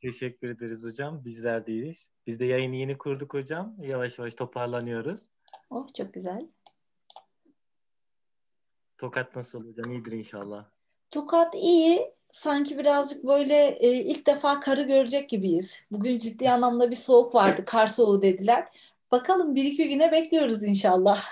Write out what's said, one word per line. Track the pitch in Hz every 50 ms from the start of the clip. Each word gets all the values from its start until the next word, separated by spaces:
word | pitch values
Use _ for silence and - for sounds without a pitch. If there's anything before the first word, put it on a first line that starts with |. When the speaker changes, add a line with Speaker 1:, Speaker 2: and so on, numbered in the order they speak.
Speaker 1:
Teşekkür | - 127 120 - 131 123 123 - 131 120
ederiz | 117 117 120 113 113 113 117
hocam. | 117 113 131 139 151 160 147 123
Bizler | 120 113 113 113 117 113 113 -
de | 113
iyiyiz. | 110 113 131 160 165 _ _ _ _ _ -
Biz | 113 113 117
de | 123
yayını | 123 127 131 131 127 131
yeni | 127 135 135 139
kurduk | 135 - 147 139 135 143 143 -
hocam. | 139 135 135 156 170 196 226 220 196
Yavaş | 147 135 135 127 123 120 - -
yavaş | 120 117 113
toparlanıyoruz. | - 127 120 - 127 123 120 123 120 117 120 117 113 110 160 202 - _ _ _ _ _ _ - - _ -
Speaker 2:
Oh, | 262 247 269 - -
çok | - 202 196 -
güzel. | 185 190 180 185 233 330 330 _ _ _ - _ _ _ _ _ _ _ _ - - _ _ _ _ _ _ _ _ _ _ _ _ _ _ _ _ _ _ _ _ _ _ _ _ _ _ _ _ _ _ _ _ _ _ _
Speaker 1:
Tokat | - 131 123 - 131 123 - -
nasıl | 127 120 - - 117 110 117
hocam? | 107 120 117 120
İyidir | 123 120 113 113
inşallah. | 113 110 104 - 110 101 101 101 104 104 104 _ _ _ _ _ _ _ _ _
Speaker 2:
Tokat | - 294 294 - 339 339 339 330 -
iyi. | - - 339 349 330 320 330 339 392 - - _ _ _ _ -
Sanki | - - 302 285 285 285 285 285
birazcık | 277 277 294 285 285 277 277 - - 254
böyle, | 262 285 285 285 269 294 294 294
e, | 269 - - 226 247 254
ilk | 254 - - 285 - -
defa | 294 285 285 - 285 285 285
karı | - 269 269 277
görecek | 285 254 269 269 262 233 277 277 285 -
gibiyiz. | 233 196 190 185 165 175 190 - - - _ -
Bugün | 208 202 208 254 247
ciddi | 226 220 226 226 - 254 254
anlamda | 247 240 247 247 240 240 247 233
bir | 240
soğuk | 233 - - 254 240 247 240 -
vardı. | 226 196 196 - - -
Kar | - 226 226 220
soğuğu | 214 - 247 233 208 202 190
dediler. | 196 190 185 190 196 220 240 - - - _ - - _ _ _ _ -
Bakalım | 247 247 247 - 381 359 339 302 254
bir | 269 269
iki | 285 285 - 311 277
güne | 277 277 320 330
bekliyoruz | 320 320 320 - 330 320 285 233 226 208 208
inşallah. | 208 202 196 - 190 180 185 185 202 208 202 - -